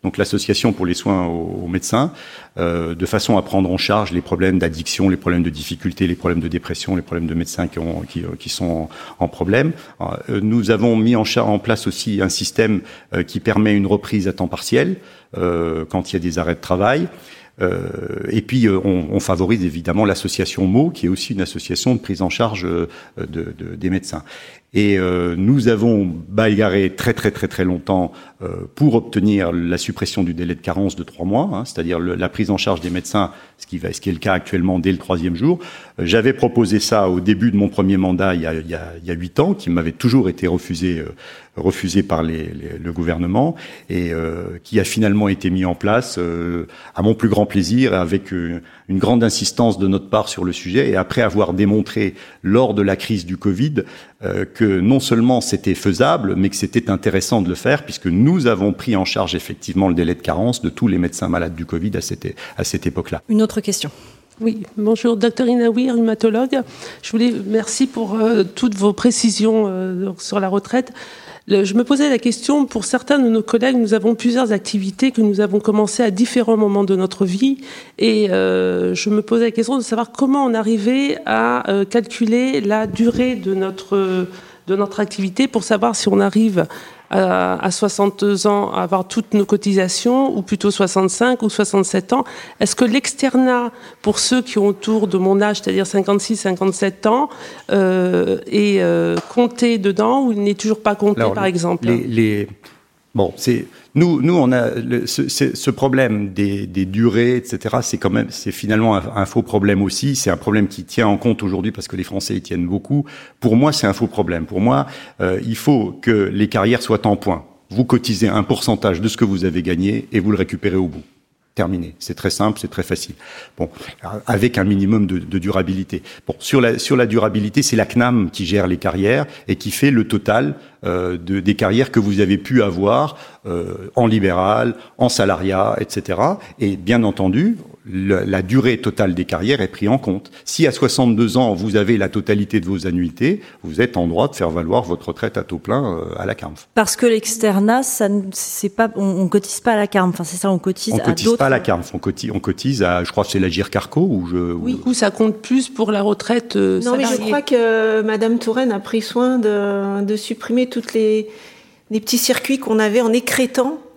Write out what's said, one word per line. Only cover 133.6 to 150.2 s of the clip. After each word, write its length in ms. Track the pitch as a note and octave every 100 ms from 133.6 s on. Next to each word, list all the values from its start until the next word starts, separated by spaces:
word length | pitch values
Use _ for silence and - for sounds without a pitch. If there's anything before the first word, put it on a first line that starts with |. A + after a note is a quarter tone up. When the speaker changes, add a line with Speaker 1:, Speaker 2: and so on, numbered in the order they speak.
| F2+ F#2 F#2+ -
Speaker 1:
en 100 | A#2+
libéral, 720 | A2 F#2+ F2 F#2+ A2+ A#2+ A2+ - -
en 100 | B2
salariat, 680 | - G2+ F2 F#2+ F#2+ G#2+ G#2+
et 60 | A2
cetera. 520 | G#2 F2 F2+ C#3 G3 - -
Et 160 | G2+ F#2+
bien 280 | F2+ A#2+ A2
entendu, 500 | F#2+ F#2+ G#2+ G3 A3 - - -
le, 380 | F#2 G2 F#2 G2+
la 160 | F#2+
durée 380 | F#2 C3 B2 A#2
totale 360 | A2 - G2 F2
des 100 | F2+
carrières 360 | E2+ G2+ C#3
est 60 | F#2+
prise 200 | - G#2
en 80 | C3
compte. 340 | G#2+ F#2+ - -
Si 240 | - - D#3
à 40 |
soixante-deux 680 | - C3 - B2 A2 A#2 B2+
ans, 160 | A#2+
vous 220 | F2+ G#2+ G#2
avez 200 | G2+ A2+
la 120 | F#2
totalité 500 | G#2 - G#2 G2 G#2+
de 60 | E2+
vos 200 | F#2+ F#2
annuités, 560 | F2 F2 - B2+ G#3 - -
vous 160 | E2+ D#2
êtes 160 | B2 F2+
en 120 | E2+
droit 200 | E2 C#3+
de 80 | -
faire 140 | F2
valoir 340 | D#2+ D#2+ A#2
votre 240 | G2 E2+ -
retraite 300 | D#2 A2+ -
à 60 |
taux 160 | - F2
plein, 400 | - B2+ B2+ E2
euh, 160 | E2 E2
à 80 | F#2
la 100 | A2
carmf. 320 | D#2 D2+ - -
Speaker 2:
Parce 200 | G#3+ -
que 80 | A#3+
l'externat, 760 | A3 - A3+ A3 G3 G#3 B3
ça 280 | C4 - G#3
ne, 140 | G3+ F#3+
c'est 420 | - - - G3+ G3
pas, 160 | A3+ G#3+
on, 260 | G3 F#3
on 60 | F#3
cotise 320 | G3+ G3 -
pas 120 | B3
à 40 | G#3+
la 100 | G3+
carmf. 280 | G3+ F#3
Enfin, 80 | E3+